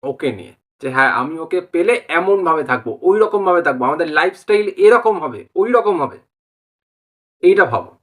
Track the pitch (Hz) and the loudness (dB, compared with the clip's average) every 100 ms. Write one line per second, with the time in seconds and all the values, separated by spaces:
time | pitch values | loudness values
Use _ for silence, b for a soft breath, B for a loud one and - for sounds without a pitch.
0 | 127 135 143 104 - _ _ _ 139 131 | -10 -6 -6 -6 -14 _ _ _ -6 0
1 | 131 107 131 160 160 180 175 170 196 240 | 0 0 -4 -8 -6 -6 -4 -2 0 0
2 | - 165 185 196 175 156 131 123 113 110 | -2 -2 0 0 0 -2 -2 -4 -6 -4
3 | 175 208 214 208 190 175 165 127 123 156 | 0 2 2 0 2 2 0 -2 -2 -2
4 | 160 151 175 190 - 208 208 - 208 240 | -2 0 -2 -4 -2 0 0 4 6 6
5 | 220 196 151 120 - - 214 240 208 180 | 2 -2 -6 -10 -8 -2 2 2 2 -2
6 | 135 - _ _ _ _ _ _ _ _ | -4 -8 _ _ _ _ _ _ _ _
7 | _ _ _ _ 180 196 175 120 - _ | _ _ _ _ 2 4 2 -2 -8 _